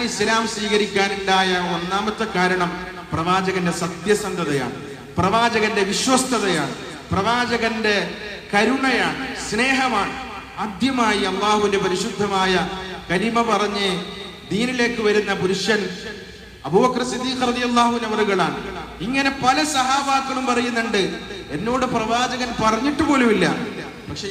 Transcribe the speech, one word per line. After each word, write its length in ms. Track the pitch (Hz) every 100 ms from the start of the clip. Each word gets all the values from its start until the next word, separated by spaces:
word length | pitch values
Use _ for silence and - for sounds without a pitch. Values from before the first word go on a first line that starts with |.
| 240
ഇസ്ലാം 340 | - 208 226 226
സ്വീകരിക്കാനുണ്ടായ 960 | - 208 208 208 202 196 196 190 190 190 180 180 170
ഒന്നാമത്തെ 500 | 175 190 214 214 220 185
കാരണം 340 | 180 180 170 170 - - -
പ്രവാചകന്റെ 600 | 151 170 190 190 185 175 165
സത്യസന്ധതയാണ്, 920 | 170 170 208 202 190 180 151 139 120 - - - - -
പ്രവാചകന്റെ 640 | 185 226 233 220 214 202 196
വിശ്വസ്തതയാണ്, 840 | 202 254 254 247 233 202 160 135 - - - -
പ്രവാചകന്റെ 840 | 175 208 240 240 233 226 220 214 202 175 - 208 190 -
കരുണയാണ്, 720 | 208 233 269 262 226 170 139 135 - -
സ്നേഹമാണ്. 640 | 214 262 262 254 214 180 180 - - - -
ആദ്യമായി 580 | 214 185 254 262 220 202 190
അള്ളാഹുവിന്റെ 460 | 190 208 214 208 196 185
പരിശുദ്ധമായ 680 | 180 226 - 202 196 185 185 160 - - - -
കലിമ 260 | 180 226 233 226
പറഞ്ഞ് 380 | 202 208 202 196 175 180 - - - -
ദീനിലേക്ക് 500 | 190 247 247 240 226 208
വരുന്ന 240 | 208 202 190
പുരുഷൻ 380 | 185 190 - 208 185 - 220 196 - - - - 139
അബൂബക്കർ 360 | 185 247 233 247
സിദ്ദീഖ് 340 | 233 262 247 240
റളിയല്ലാഹു 440 | 247 247 240 240 233
അൻഹു 100 | 220
അവറുകളാണ്. 480 | 214 202 190 160 143 196 180 160 - 196
ഇങ്ങനെ 240 | 269 277 277
പല 140 | 247 285 302 277
സഹാബാക്കളും 680 | 262 277 277 269 254 262 254
പറയുന്നുണ്ട്, 540 | 240 240 233 226 208 170 - - - - 151
എന്നോട് 300 | 220 254 247
പ്രവാചകൻ 560 | 226 220 240 247 247 247 220
പറഞ്ഞിട്ട് 400 | 220 220 277 285 311
പോലുമില്ല, 360 | 269 240 196 156 - - - - - -
പക്ഷെ 200 | 147 196